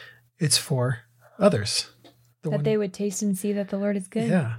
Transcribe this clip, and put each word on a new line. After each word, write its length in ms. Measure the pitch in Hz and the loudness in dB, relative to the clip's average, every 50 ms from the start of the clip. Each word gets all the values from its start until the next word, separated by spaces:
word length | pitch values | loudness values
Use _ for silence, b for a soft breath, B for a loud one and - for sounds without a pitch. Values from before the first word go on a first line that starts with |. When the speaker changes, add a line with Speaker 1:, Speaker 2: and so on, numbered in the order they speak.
| B B B B B _ _ - | B B B B B _ _ -2
Speaker 1:
It's 180 | 165 143 - | 0 2 2
for 420 | - - - 139 127 120 127 123 113 - _ _ _ _ _ - - | 0 0 0 0 0 2 0 -2 -4 -8 _ _ _ _ _ 0 4
others. 500 | 185 208 170 107 101 - - - - - - _ - - - _ _ _ _ _ | 4 4 6 4 0 -2 -2 -4 -4 -6 -12 _ -20 -20 -20 _ _ _ _ _
The 80 | - 160 | -4 -2
Speaker 2:
That 60 | 156 | 0
Speaker 1:
one 60 | 151 147 | 0 2
Speaker 2:
they 120 | 220 220 | 2 2
would 160 | 214 208 196 185 | 2 0 -2 -4
taste 280 | - 202 208 190 - | -4 -4 -4 -2 -2
and 160 | 214 208 196 | 0 0 0
see 160 | 190 - 208 202 | 0 -2 -2 -2
that 160 | 202 202 196 | -2 -4 -4
the 80 | 202 | -4
Lord 180 | 196 202 208 202 | -2 -2 -2 -2
is 120 | 202 190 - | -2 -4 -4
good. 200 | - - - 143 | -4 -2 0 2
Speaker 1:
Yeah. 260 | 170 180 135 113 117 | 2 2 2 0 -4